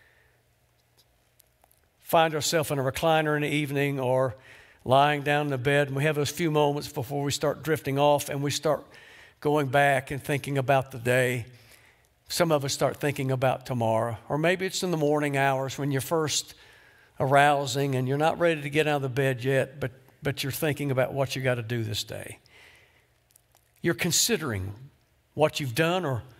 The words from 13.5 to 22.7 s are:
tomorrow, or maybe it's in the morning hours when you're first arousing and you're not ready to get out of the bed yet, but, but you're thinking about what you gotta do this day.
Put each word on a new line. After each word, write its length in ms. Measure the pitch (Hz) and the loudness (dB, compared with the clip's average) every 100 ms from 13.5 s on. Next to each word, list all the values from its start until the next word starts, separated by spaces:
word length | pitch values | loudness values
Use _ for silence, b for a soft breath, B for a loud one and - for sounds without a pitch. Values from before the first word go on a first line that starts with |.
| 131 - | 0 -4
tomorrow, 500 | 123 113 113 117 104 - | -2 0 0 0 -4 -6
or 100 | 143 | 0
maybe 260 | 160 180 190 | 0 0 -2
it's 160 | - | -4
in 80 | 185 | -2
the 80 | 160 | 0
morning 400 | 147 151 147 139 | 2 2 0 2
hours 400 | 139 135 135 131 | 2 0 -2 -4
when 140 | 143 | -2
you're 100 | 135 | -2
first 540 | - 165 151 - - - B B B B B B | -2 -2 0 -4 -6 -14 B B B B B B
arousing 720 | 135 139 143 143 139 139 139 | 2 4 6 4 0 -2 0
and 140 | 131 127 | 0 0
you're 100 | 143 | 0
not 220 | 160 - | 0 2
ready 240 | 170 160 | 0 0
to 60 | 143 | -2
get 160 | 151 151 | 0 0
out 80 | 147 | 0
of 60 | |
the 60 | 135 | -2
bed 340 | 120 135 123 | 0 0 0
yet, 360 | 127 135 135 - | 0 0 0 -4
but, 120 | 131 - _ _ | -10 -10 _ _
but 180 | 143 135 | -6 -4
you're 100 | 139 | -6
thinking 380 | - 156 127 143 | -4 -2 -2 -2
about 240 | 127 127 | 0 0
what 220 | 139 131 135 | 0 -2 -2
you 80 | |
gotta 180 | 127 123 | 0 0
do 220 | 113 120 | -2 -4
this 200 | 110 110 | -4 -6
day. 360 | - - - - _ b b | -8 -10 -12 -16 _ b b